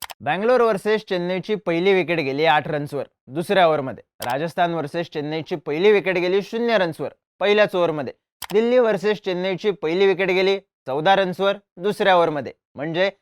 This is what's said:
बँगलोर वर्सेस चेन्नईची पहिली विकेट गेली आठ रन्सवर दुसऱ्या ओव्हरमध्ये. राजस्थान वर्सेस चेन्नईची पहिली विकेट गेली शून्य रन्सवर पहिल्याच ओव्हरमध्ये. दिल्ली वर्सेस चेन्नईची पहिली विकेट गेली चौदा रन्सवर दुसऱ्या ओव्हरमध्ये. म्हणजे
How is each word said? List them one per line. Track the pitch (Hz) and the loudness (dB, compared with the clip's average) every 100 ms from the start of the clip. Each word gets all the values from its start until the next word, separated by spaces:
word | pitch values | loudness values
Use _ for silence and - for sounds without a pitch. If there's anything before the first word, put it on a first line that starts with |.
| - - | -14 -8
बँगलोर | 143 170 220 254 | -6 -2 2 2
वर्सेस | 226 196 214 214 - | 2 0 0 -2 -2
चेन्नईची | 180 175 185 - | -4 -2 -4 -4
पहिली | 214 - 165 190 | -4 -2 0 2
विकेट | 190 156 170 | 2 2 -2
गेली | 139 139 | -2 0
आठ | 160 151 175 | 2 2 0
रन्सवर | 151 147 143 - _ - | -4 -6 -8 -10 _ -12
दुसऱ्या | 143 180 196 165 | -6 0 4 4
ओव्हरमध्ये. | 151 131 104 - - 120 | 2 -4 -10 -16 -10 -6
राजस्थान | 135 165 190 175 | -4 -4 -2 -2
वर्सेस | 165 156 170 170 | -2 -6 -6 -6
चेन्नईची | 156 147 160 143 170 | -8 -6 -6 -6 -8
पहिली | - 151 202 | -6 2 4
विकेट | 202 180 | 4 2
गेली | 180 180 196 | 0 0 0
शून्य | 196 233 233 214 | -2 -4 0 0
रन्सवर | 175 151 135 - _ - | 0 -4 -10 -12 _ -4
पहिल्याच | 196 208 202 | 2 2 2
ओव्हरमध्ये. | 185 170 156 120 - _ _ - | 2 0 -2 -6 -12 _ _ -2
दिल्ली | 202 233 254 | 0 2 4
वर्सेस | 226 196 208 202 | 2 0 -2 -2
चेन्नईची | 190 180 190 185 214 | -4 -4 -4 -2 -4
पहिली | 185 160 180 196 | -2 -2 2 2
विकेट | 175 190 | 2 0
गेली | 185 190 196 | 2 2 0
चौदा | - _ - 139 165 196 | -6 _ -6 -2 2 2
रन्सवर | 185 180 196 202 _ - | 2 0 -2 -2 _ -6
दुसऱ्या | 196 - 196 | -4 0 4
ओव्हरमध्ये. | 180 165 151 113 - _ | 4 4 0 -8 -14 _
म्हणजे | - 156 160 190 - | -10 -6 -2 -2 -4